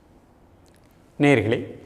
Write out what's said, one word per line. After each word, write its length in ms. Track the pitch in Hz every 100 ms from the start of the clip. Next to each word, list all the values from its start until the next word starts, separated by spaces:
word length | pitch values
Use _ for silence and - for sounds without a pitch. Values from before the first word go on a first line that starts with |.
| _ _ _ _ _ _ _ _ _ _ _ -
நேயர்களே, 400 | 143 123 104 123 - -